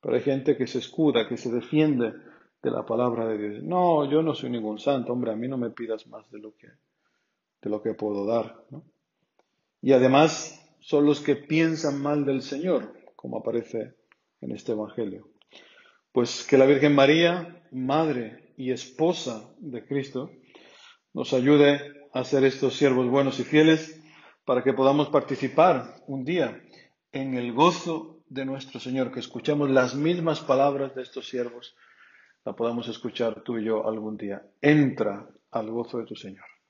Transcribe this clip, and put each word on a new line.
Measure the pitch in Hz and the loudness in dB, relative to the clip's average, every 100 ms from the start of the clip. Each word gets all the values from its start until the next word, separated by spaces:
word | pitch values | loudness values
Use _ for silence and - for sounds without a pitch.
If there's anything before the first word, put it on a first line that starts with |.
Pero | - 120 | 0 0
hay | |
gente | 139 135 135 147 | 0 0 0 0
que | 123 | 0
se | 127 | -4
escuda, | - - 156 120 110 | -8 0 2 2 0
que | 120 | -6
se | 127 | -4
defiende | 120 - 151 156 135 117 - - - _ _ | -6 -2 2 2 2 -2 -6 -20 -20 _ _
de | 127 | -6
la | - - | -4 -4
palabra | 117 123 117 113 | 0 0 0 -4
de | 110 | -4
Dios. | 104 104 | -6 -8
"No, | 151 180 180 160 143 | -4 0 2 2 2
yo | 147 | 0
no | 160 | 0
soy | 143 127 | -4 -6
ningún | 120 107 107 | -6 -6 -4
santo, | - 139 123 | -2 -2 -2
hombre, | 123 120 | -4 -4
a | 107 | -4
mí | 123 | -6
no | 135 | -6
me | 117 | -6
pidas | 113 117 110 - | -8 -8 -8 -10
más | 113 107 | -20 _
de | 110 | -20
lo | 107 _ | -20 _
que, | - _ _ _ _ _ _ _ _ _ | -20 _ _ _ _ _ _ _ _ _
de | - | -6
lo | 104 | -4
que | 113 | -4
puedo | 110 110 101 101 | -4 -4 -4 -2
dar", | 117 113 - _ | -2 -4 -12 _
¿no? | 131 - _ _ _ _ _ _ _ _ _ | -20 -20 _ _ _ _ _ _ _ _ _
Y | 127 | 4
además | 131 127 135 160 156 - - _ _ | 6 8 6 4 2 -10 -18 _ _
son | - 151 147 | -2 2 4
los | 147 | 2
que | - 143 | 0 -2
piensan | - 156 165 160 156 139 | 0 0 2 0 -4 -4
mal | 139 147 139 | -2 -2 0
del | 135 | -2
Señor, | 123 139 180 147 104 - - - | -4 -6 0 -2 -2 -18 -20 -18
como | 131 117 | -10 -8
aparece | - 113 113 117 - _ _ _ _ _ | -4 -4 -4 -8 -10 _ _ _ _ _
en | - | -12
este | 98 - | -10 -6
Evangelio. | 110 104 - 107 95 - _ _ - - _ _ _ _ | -6 -6 -8 -8 -10 -18 _ _ -20 -20 _ _ _ _
Pues | - 120 - - | -2 0 -4 2
que | 135 | 6
la | 131 | 6
Virgen | 139 147 143 | 6 4 6
María, | 139 156 170 175 170 - _ | 6 6 4 0 -6 -16 _
madre | 131 127 147 160 123 113 - _ - | -8 -2 0 0 -2 -6 -14 _ -10
y | 127 | -6
esposa | 123 - - 160 170 127 113 - _ | -6 -8 -2 0 0 -6 -12 -16 _
de | 165 123 - | -12 -12 -6
Cristo, | 139 135 127 151 - _ - - - - _ _ | -6 -4 -8 -10 -16 _ -20 -20 -20 -20 _ _
nos | - 127 | -10 -2
ayude | 131 127 147 143 143 - - - | 0 4 6 6 4 -2 -18 -10
a | 131 | -8
ser | 127 139 131 | 0 2 2
estos | 131 135 - | 2 -2 2
siervos | 143 127 123 | 2 4 2
buenos | 135 139 131 | 2 0 -2
y | |
fieles | 120 151 156 160 - - - - - _ | 0 4 6 4 0 -18 -20 -20 -20 _
para | - 127 | -2 0
que | 127 | 2
podamos | 131 135 143 147 | 4 4 4 2
participar | 147 - 135 135 139 175 139 117 - - | 0 0 -4 -2 4 4 4 -2 -18 -12
un | 135 | -10
día | 131 175 127 110 _ - _ _ _ | -4 -2 -2 -4 _ -20 _ _ _
en | 139 135 127 | -10 -6 -6
el | 120 | -4
gozo | 117 165 175 170 160 160 - _ | 2 2 2 -6 -8 -10 -20 _
de | 131 135 | -10 -8
nuestro | 135 135 123 | -8 -12 -14
Señor, | 127 131 123 | -6 -2 -2
que | 127 | -4
escuchemos | - 120 - 147 143 | -10 -8 -2 0 2
las | 135 127 131 | 4 2 0
mismas | 156 175 165 147 | -2 0 -2 -4
palabras | - 135 139 139 139 131 | 0 2 2 0 -6 -8
de | |
estos | 127 - 117 | -12 -12 -8
siervos, | 127 120 120 - _ _ _ _ _ _ _ - | -6 -6 -8 -20 _ _ _ _ _ _ _ -12
la | |
podamos | 98 117 117 117 | -4 -4 -4 -8
escuchar | 113 120 - 117 107 | -10 -10 -4 -4 -4
tú | - 117 | -6 -4
y | 110 | -2
yo | 110 110 | -2 -2
algún | 110 107 107 | -4 -8 -10
día. | 104 98 - _ | -10 -10 -14 _
"Entra | 143 151 139 - 107 101 - _ _ | 4 6 4 0 -4 -4 -14 _ _
al | 120 110 | -8 -6
gozo | 113 117 123 | -8 -8 -10
de | 107 | -10
tu | 107 | -14
Señor". | 101 95 - _ | -16 -18 -20 _